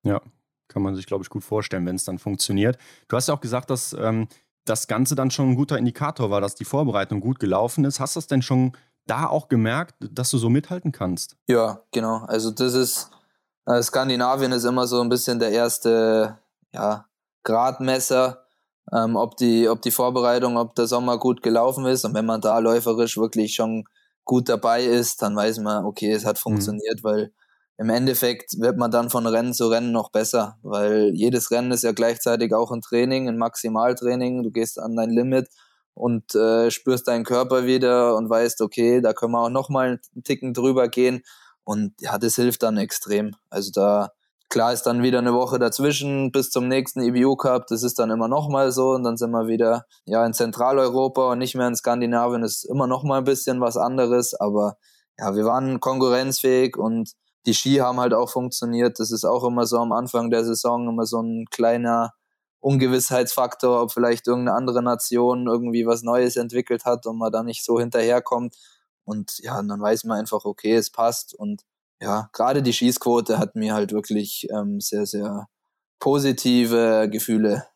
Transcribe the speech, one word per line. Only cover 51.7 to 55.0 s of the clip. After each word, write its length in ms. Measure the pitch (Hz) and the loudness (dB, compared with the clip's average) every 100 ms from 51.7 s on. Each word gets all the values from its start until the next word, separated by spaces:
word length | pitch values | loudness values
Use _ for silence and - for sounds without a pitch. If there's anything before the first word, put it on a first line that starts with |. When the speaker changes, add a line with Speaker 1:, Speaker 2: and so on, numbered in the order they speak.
| 117 | -2
Speaker 2:
Skandinavien. 680 | 123 120 120 120 120 120 | -2 0 0 0 0 0
Das 220 | 113 - | -4 -6
ist 0 | |
immer 240 | - 139 127 | -4 -2 0
noch 160 | 127 | 0
mal 140 | 143 135 | 0 0
ein 80 | 131 | 2
bisschen 340 | 131 - 127 | 0 0 0
was 160 | 120 117 | 0 0
anderes. 580 | 117 131 120 123 120 | -2 0 2 2 0
Aber 440 | - 104 104 104 - _ _ | -2 0 0 -2 -4 _ _